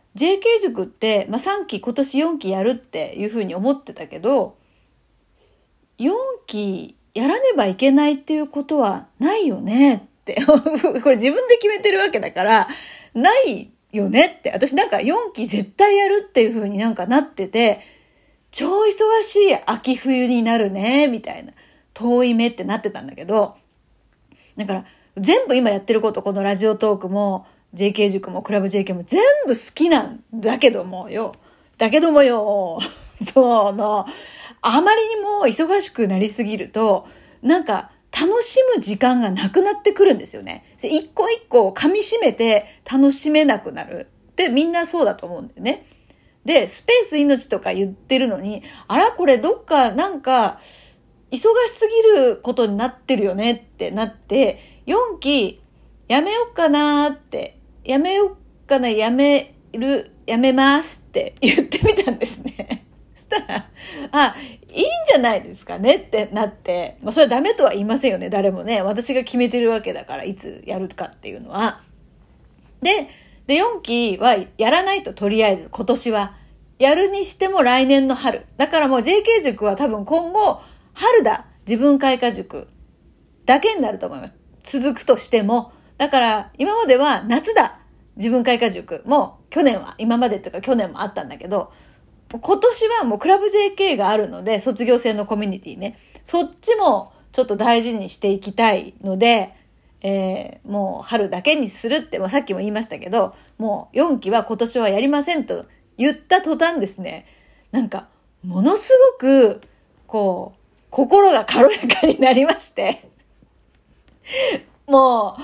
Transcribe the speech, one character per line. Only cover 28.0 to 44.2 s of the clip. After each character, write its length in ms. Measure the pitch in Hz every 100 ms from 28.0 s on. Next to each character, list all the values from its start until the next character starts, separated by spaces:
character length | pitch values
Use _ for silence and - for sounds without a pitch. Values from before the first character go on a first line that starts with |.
| 208
ー 20 |
塾 220 | 190 190
も、 120 | 185
ク 100 | -
ラ 80 | 202
ブ 80 | 190
ジ 100 | 196
ェ 40 |
ー 20 |
ケ 80 | 190
ー 40 | 180
も 80 |
全 180 | 175 349 508 587 466
部 80 |
好 60 | 226 -
き 140 | - 339
な 140 | 294
ん 220 | - - _
だ 240 | 226 214 254
け 120 | 269
ど 140 | 214
も 240 | 180 185 180
よ。 240 | 202 220 - _ _ _ -
だ 120 | 226
け 100 | 220
ど 100 | 330
も 120 | 294
よ。 560 | 269 233 214 202 180 165 202 -
<laughs> 200 | - -
そ 500 | 226 269 247 233 202
の、 340 | 196 208 208 190 - - - - -
あ 180 | - 247
ま 160 | 370 440
り 100 | 440
に 120 | 440
も 260 | 403 415 269
忙 340 | 220 320 392
し 100 | 381
く 180 | - 208
な 100 | 190
り 100 | 214
す 140 | 214
ぎ 140 | 214 214
る 140 | -
と、 360 | 220 220 190 - - _ _
な 180 | 247 349
ん 40 |
か、 280 | 302 208 - _ _
楽 300 | - 330 453
し 180 | 453 523 523
む 80 | 453
時 160 | - 202
間 220 | 254 254
が 100 | 220
な 200 | 190 196
く 120 | 370
な 120 | 392
っ 80 | 415
て 100 | 415
く 120 | 403
る 100 | 392
ん 40 | 247
で 80 | -
す 80 |
よ 80 | -
ね。 220 | 98 82 _ -
で、 60 | -
一 220 | 302 -
個 200 | - 453
一 120 | 466 -
個 220 | 240 196
噛 220 | - 294
み 80 | 415
締 200 | 392 453
め 120 | 330
て 340 | 220 226 208 - - -
楽 220 | 269 277
し 180 | 277 302
め 140 | 302
な 160 | 294 214
く 100 | -
な 140 | -
る。 240 | - 175 - _